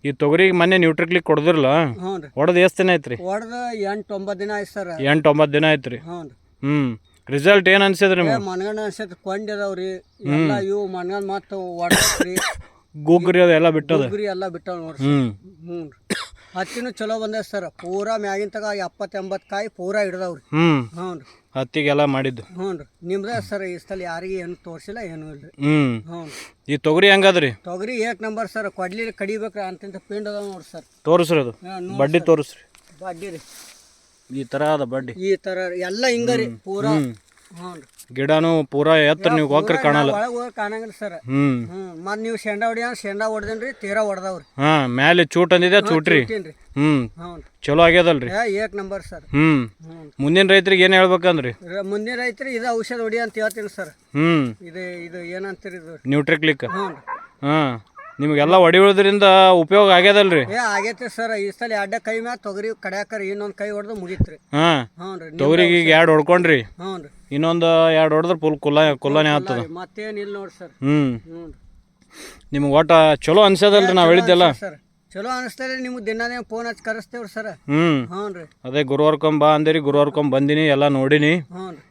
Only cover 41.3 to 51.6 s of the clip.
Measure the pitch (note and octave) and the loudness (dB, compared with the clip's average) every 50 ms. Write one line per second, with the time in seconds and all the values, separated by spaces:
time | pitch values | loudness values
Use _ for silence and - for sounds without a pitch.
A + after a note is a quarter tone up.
41.3 | C3 C#3 C#3+ C#3 C3 A#2+ A#2 A2+ F3 F#3+ F#3+ F#3 E3+ D#3+ F3 G3 G#3 G#3+ A3 A3+ | 0 0 2 2 0 -2 -4 -8 -10 -12 -14 -14 -14 -12 -8 -8 -8 -6 -6 -6
42.3 | A3+ G#3 - G#3+ G#3 G3+ A3+ A3+ A3+ A3+ A#3 A#3+ A3+ - - G3+ G3 G3+ A3 A3 | -6 -6 -6 -6 -4 -2 -4 -4 -4 -4 -6 -6 -8 -8 -10 -10 -6 -4 -4 -4
43.3 | A3 G#3+ G#3 G#3+ A3 A3 A3 C4+ C#4 _ - G3 G3+ A3 G#3+ G#3 G3 F#3+ F#3 F#3+ | -4 -6 -6 -8 -8 -8 -8 -10 -12 _ -10 -6 -2 -2 -2 -2 -4 -6 -6 -8
44.3 | F#3 E3 C3+ _ _ - C#3 D3+ D#3+ D3+ C3+ B2+ A#2+ B2+ C#3 D#3 F3 F3 E3+ - | -10 -10 -14 _ _ 0 2 2 4 2 2 -2 -2 2 4 4 4 4 2 2
45.3 | - E3+ F3+ E3 F3+ F3 F3 F3+ F#3 G#3 F#3+ G3+ E3 D#3+ D#3 F3 E3+ D3 B2 G#2+ | 2 0 2 4 4 4 4 4 4 4 4 4 0 0 2 2 2 2 2 0
46.3 | A3 G#3 F2+ - - _ _ _ - C#3 D3 D#3 D3+ C3+ A#2+ A2 - E3+ E3+ F3 | -6 -10 -10 -12 -20 _ _ _ -4 0 2 2 2 2 -2 -4 -10 -16 -16 -16
47.3 | F3 D#3 - _ _ _ - - C#3+ D#3 E3+ E3+ E3+ F3 E3+ E3+ D#3+ C#3 B2 A#2+ | -16 -18 -20 _ _ _ -4 0 4 6 6 6 6 6 4 4 2 2 -2 -4
48.3 | - G#3 A#3 A3 G3 G3+ A3 G#3 - G3+ G3 F#3+ G3 F#3+ D#3+ - - D#3+ _ - | -4 -4 -4 -2 -4 -4 -6 -6 -8 -10 -10 -10 -10 -12 -12 -16 -20 -20 _ -4
49.3 | - C#3+ D#3 D#3+ D#3 C3+ A#2+ A2 _ _ D#3+ D#3+ E3 E3 D#3+ D3 _ - C3+ C#3+ | 0 2 2 2 2 0 -2 -4 _ _ -20 -20 -20 -20 -20 -20 _ -4 -2 2
50.3 | E3 F#3 G3 F#3+ F#3+ G3 F3 G3 F#3+ F3+ F#3 F#3 F#3+ F#3 F#3 F#3 F#3 F3 E3+ F3+ | 4 4 4 6 6 4 4 4 4 6 6 6 6 6 6 6 4 2 2 2
51.3 | F3 D#3 B2+ B2 A2+ _ | 2 2 -2 -4 -8 _